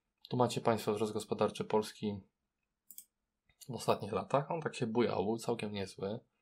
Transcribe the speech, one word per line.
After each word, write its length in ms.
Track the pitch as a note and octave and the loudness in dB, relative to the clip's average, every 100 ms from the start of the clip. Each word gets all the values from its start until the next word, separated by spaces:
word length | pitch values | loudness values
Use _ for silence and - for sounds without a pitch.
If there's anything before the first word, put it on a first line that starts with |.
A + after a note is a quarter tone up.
| _ _ - | _ _ -4
tu 80 | B2+ | 2
macie 240 | A#2+ A#2+ | 2 4
państwo 320 | A#2 G#2+ - | 2 2 2
wzrost 200 | G#2 G#2+ | 2 0
gospodarczy 520 | G#2+ - G#2+ G#2 - | -2 -4 2 2 2
Polski 560 | G#2 G#2+ G#2 - G#2+ G2+ - _ _ _ _ _ _ - - _ _ _ _ _ - | 0 0 0 -4 -4 -4 -10 _ _ _ _ _ _ -20 -20 _ _ _ _ _ -10
w 60 | |
ostatnich 380 | A2+ - A2 G2 | -2 2 2 0
latach. 380 | F#2+ G2+ C#3 D3+ | -4 2 0 2
On 120 | E3+ | -4
tak 120 | - | -4
się 120 | - A2+ | -2 0
bujał, 380 | A#2 G#2+ G#2+ | 2 2 2
był 120 | G2 A2+ | 0 -2
całkiem 360 | - A2+ G#2+ | -2 -4 -4
niezły. 480 | G2+ F#2+ - G2 A#2 - _ | -6 -6 -6 -6 -6 -10 _